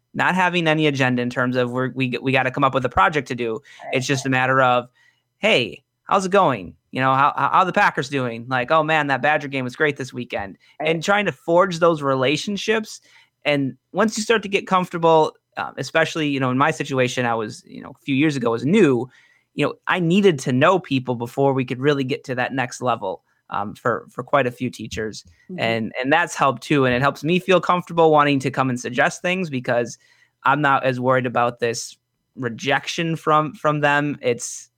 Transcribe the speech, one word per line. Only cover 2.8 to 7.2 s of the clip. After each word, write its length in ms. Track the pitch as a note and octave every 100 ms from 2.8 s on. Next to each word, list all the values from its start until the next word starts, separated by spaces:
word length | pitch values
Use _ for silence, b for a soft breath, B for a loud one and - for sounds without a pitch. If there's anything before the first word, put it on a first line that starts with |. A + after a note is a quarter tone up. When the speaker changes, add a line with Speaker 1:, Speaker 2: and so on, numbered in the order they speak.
Speaker 1:
a 40 | B2+
project 400 | - F#3+ D3+ C#3
to 60 | A#2+
do. 240 | A#2 A2 B B
Speaker 2:
Right. 100 | B
Speaker 1:
It's 120 | C3+ B2+
just 180 | C#3 C3+
a 20 |
matter 320 | C3 B2+ C3
of, 280 | C3 B2 B2 _ _ _ _ _
"Hey, 460 | G3+ F3+ A2+ - _ _
how's 240 | - G3+ F#3+
it 60 |
going? 420 | G3 F3 A#2+ E2+ - _
You 100 | B2+
know, 140 | C3
how, 180 | C3